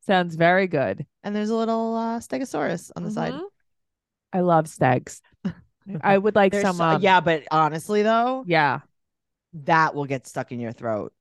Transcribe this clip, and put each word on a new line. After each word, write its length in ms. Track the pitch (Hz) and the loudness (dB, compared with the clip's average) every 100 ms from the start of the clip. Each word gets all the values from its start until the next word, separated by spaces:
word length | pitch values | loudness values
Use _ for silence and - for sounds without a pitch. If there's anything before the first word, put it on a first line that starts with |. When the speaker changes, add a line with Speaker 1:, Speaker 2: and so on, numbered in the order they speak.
| - | 2
Speaker 1:
Sounds 280 | 190 175 | 0 0
very 320 | 165 170 180 196 | 2 4 4 2
good. 400 | 160 120 98 147 _ | 0 -2 -4 -10 _
Speaker 2:
And 120 | - | -6
there's 160 | 208 214 | -4 -2
a 60 | 226 | -2
little, 400 | 226 226 226 226 | -2 -2 -2 -4
uh, 220 | 226 233 | -4 -6
stegosaurus 720 | 226 262 269 302 - 170 - - | -6 -8 -6 -4 -4 -6 -10 -10
on 60 | |
the 60 | 175 | -8
side. 240 | 214 165 | -6 -6
Speaker 1:
Mm-hmm. 100 | 277 392 _ _ _ _ _ _ _ _ | -6 -14 _ _ _ _ _ _ _ _
I 80 | 190 | -2
love 260 | 180 165 156 | 4 2 2
stegs. 540 | - 131 123 - - _ _ | 0 2 2 -2 -20 _ _
Speaker 2:
<laughs> 580 | 190 - _ _ - 190 | -10 -10 _ _ -12 -4
Speaker 1:
I 140 | 190 196 | 2 2
would 160 | 208 | 2
like 180 | 214 190 | 2 2
Speaker 2:
There's 100 | 202 | 2
Speaker 1:
some, 140 | 202 175 | -2 0
Speaker 2:
so-, 80 | |
Speaker 1:
um, 180 | 165 160 | 0 2
Speaker 2:
yeah, 180 | 196 180 | 4 4
but 240 | 165 160 127 | 4 0 0
honestly, 520 | 156 156 160 - 208 | 2 2 0 -2 0
though, 420 | 208 226 240 262 220 | 2 2 0 -2 0
Speaker 1:
Yeah. 340 | 160 143 127 - _ _ _ _ _ _ 165 | 2 2 0 -8 _ _ _ _ _ _ -12
Speaker 2:
that 300 | 139 160 156 | 2 4 4
will 100 | 143 139 | 0 -6
get 200 | 135 - | -6 -6
stuck 260 | - 127 | -10 -8
in 80 | 120 | -8
your 120 | 117 | -8
throat. 400 | 113 117 107 73 _ | -8 -4 -4 -6 _